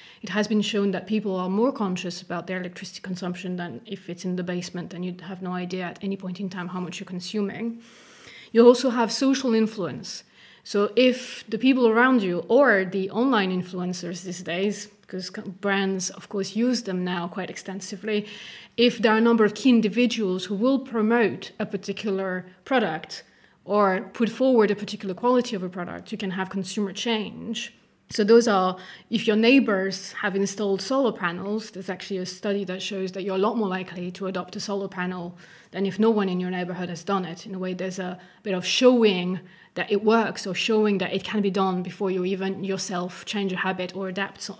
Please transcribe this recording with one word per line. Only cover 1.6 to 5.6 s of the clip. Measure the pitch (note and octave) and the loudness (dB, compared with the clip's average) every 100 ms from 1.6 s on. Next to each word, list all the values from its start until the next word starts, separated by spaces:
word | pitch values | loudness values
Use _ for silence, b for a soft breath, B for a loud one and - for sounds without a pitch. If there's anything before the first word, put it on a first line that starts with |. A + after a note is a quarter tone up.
| B3+ | 0
conscious | C4+ G3 F3+ F3+ E3+ | 0 -2 -2 -6 -10
about | - F3 - | -8 -8 -6
their | F#3 | -8
electricity | F3+ F3+ F#3 - | -8 -12 -14 -12
consumption | F#3+ F3+ F3+ F3+ F#3 F3+ | -10 -6 -6 -6 -6 -6
than | F3 - | -8 -10
if | - G3 - | -12 -12 -10
it's | F3 | -8
in | F#3 F3+ | -6 -4
the | |
basement | F3+ F3+ F3 F3+ D#3+ | -4 -6 -6 -8 -10
and | F3 | -8
you | F3+ F3+ | -8 -8
have | E3 F#3 | -12 -10
no | F#3 | -6
idea | F3+ | -6